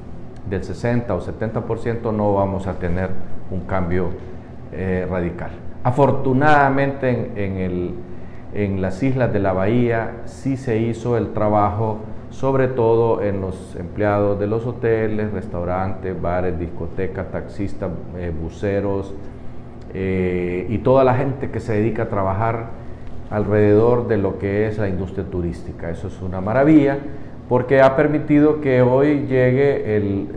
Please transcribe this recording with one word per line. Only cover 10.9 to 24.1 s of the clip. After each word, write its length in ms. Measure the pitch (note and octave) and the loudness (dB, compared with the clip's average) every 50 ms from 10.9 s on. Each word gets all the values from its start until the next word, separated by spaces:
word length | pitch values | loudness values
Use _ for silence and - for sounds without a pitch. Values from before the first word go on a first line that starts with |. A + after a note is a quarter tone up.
| A2+ - - B2 A#2+ A2+ | -2 -2 -2 0 0 0
el 160 | G#2 F#2 - | 0 -2 -2
trabajo, 640 | G#2+ G#2+ G#2+ G#2 G#2 G2+ G2+ F#2 G#2+ A2+ A2 G#2 G#2+ - - - - - - | 0 0 2 4 4 2 2 0 0 -2 -2 -2 -4 -8 -10 -10 -10 -10 -12
sobre 360 | - - C3 C3+ C3+ C3 C3 B2+ | -8 -2 0 0 2 2 2 2
todo 540 | B2+ A#2 A2+ A2+ A2+ A2+ A#2 A2+ A2+ - | 2 2 2 4 4 4 4 2 2 0
en 200 | G#2 G2+ G2+ G2 | 0 -2 -2 -2
los 340 | F#2+ F#2 F2+ - - - - | -4 -4 -6 -8 -10 -12 -12
empleados 640 | - F2+ E2+ E2 G2+ G#2 G#2 G#2 G#2 G#2 G2+ G2+ F#2+ | -10 -10 -8 -4 0 0 2 2 2 2 2 2 0
de 80 | G#2 G#2 | 0 0
los 180 | A2 A#2 A#2 | -2 -2 -2
hoteles, 680 | B2+ A2 - A#2+ A2+ A2+ A2 A2 G#2+ G#2+ G#2+ G#2+ G#2 | -4 -6 -2 0 0 2 2 2 0 0 -2 -2 -2
restaurantes, 880 | G2 F#2 - - - F2 F2 F2 F2+ F#2 F#2+ G2 G2+ - F#2 F#2 F#2 E2 | -4 -6 -6 -6 -6 -4 -2 -2 -2 -2 -2 -2 -4 -4 -4 -6 -6 -2
bares, 380 | E2 F2 F2 F2+ F2+ F#2 E2 D#2+ | -2 -2 0 0 0 0 -2 -2
discotecas, 720 | F2 E2 - - E2 D#2+ - - F#2+ F2+ - G2+ F2+ - | -4 -6 -6 -6 -6 -6 -4 -4 -4 -2 -2 -6 -6 -6
taxistas, 600 | - E2+ D#2+ - - - G2+ G2 - - G2 F#2 E2+ E2+ - - E2+ F2 | -6 -8 -8 -8 -6 -6 -4 -4 -4 -4 -4 -4 -6 -6 -8 -10 -8 -8
eh, 140 | F2+ F2 E2 D#2 | -6 -6 -4 -4
buceros, 720 | E2 D#2 - - G#2+ G2+ G2 G2+ G2 G2+ G2 G2 G2 - - - - - - - - - - - - - - - - - - | -6 -8 -8 -4 -4 -2 -2 0 0 0 -2 -2 -4 -6 -8 -10 -10 -10 -12 -10 -10 -10 -10 -10 -12 -12 -14 -16 -14 -10 -6
eh, 760 | F#2 F#2+ F#2+ F#2+ F#2+ F#2 F2+ F2+ F2+ F2+ F2 F2+ F2+ - - | -4 -2 -2 0 0 0 0 0 0 -2 -2 -2 -4 -4 -2
y 80 | A2 G2+ | -4 -2
toda 260 | - B2+ C3 C3+ C3 | 2 4 4 6 6
la 120 | B2+ A#2+ | 4 4
gente 360 | A#2+ C#3 C#3 B2+ - - - | 2 0 -2 -4 -4 -6 -6
que 80 | - A2 | -6 -6
se 140 | - - G#2+ | -4 -2 0
dedica 300 | G#2 G#2+ A2+ G#2 A#2 A2+ | 0 0 0 0 -2 -4
a 40 | - | -2
trabajar 600 | G2+ G2+ G2 F#2+ F#2+ G2+ A2+ A2+ A2+ A2+ A2+ - - - - - - - - - - - - - | -2 -2 0 0 0 0 0 0 0 -2 -4 -8 -10 -10 -10 -12 -12 -10 -10 -8 -8 -8 -8 -4
alrededor 800 | G2+ G#2+ G2+ F#2+ G#2 G#2+ G#2+ G#2 G#2 G#2+ A2+ A#2+ B2 A#2+ A2 | -2 -2 0 2 4 4 6 6 6 6 6 6 4 4 2
de 80 | G#2+ | 0